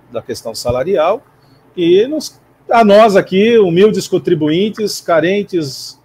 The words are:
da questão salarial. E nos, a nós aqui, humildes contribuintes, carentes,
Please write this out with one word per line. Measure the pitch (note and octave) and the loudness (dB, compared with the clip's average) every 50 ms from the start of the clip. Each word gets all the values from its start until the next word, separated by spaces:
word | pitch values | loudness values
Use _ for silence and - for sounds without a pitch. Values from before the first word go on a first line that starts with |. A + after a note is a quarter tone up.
| _ _ | _ _
da | A#2+ A2+ | -14 -12
questão | - - A#2 - - A#2 A2 | -10 -10 -12 -12 -12 -12 -14
salarial. | - - B2 A#2+ B2+ C3+ F3+ G3 E3+ D3+ F3 G#3+ C4+ - _ _ _ _ _ _ _ _ _ _ | -8 -6 -6 -4 -4 -4 -2 -2 -2 0 -2 -2 -4 -8 _ _ _ _ _ _ _ _ _ _
E | F#3 E3+ E3 F3 G3 A3+ | -4 0 2 2 2 2
nos, | C4+ D#4 D#4 - - - _ _ _ _ _ _ - | 0 -4 -8 -10 -12 -16 _ _ _ _ _ _ 0
a | - A#3 A3+ | 2 2 4
nós | G#3 G3 G#3 A3+ A3+ F#3+ | 6 6 6 6 6 4
aqui, | F#3+ E3 - F3+ F#3+ G#3 A3+ A#3 A3+ | 2 0 0 0 0 2 2 4 2
humildes | G3+ F3+ E3 F3 G3+ A3 G3 F#3+ - | 2 2 2 2 2 2 2 -2 -4
contribuintes, | - G3 F3+ - F3+ F3+ D3+ D#3 D3+ D#3 F3 G3+ A3 - A3 G#3+ G3 - - | -4 -4 -4 -2 -2 -2 0 0 -2 0 -2 -2 -4 -4 -6 -8 -8 -8 -8
carentes, | - - E3+ D#3+ D3+ F3 G3 G#3 G3+ G3+ - E3+ D#3 C3+ B2 - - - - _ | -4 -2 0 0 0 0 -2 -2 -4 -4 -6 -6 -6 -6 -10 -14 -16 -18 -20 _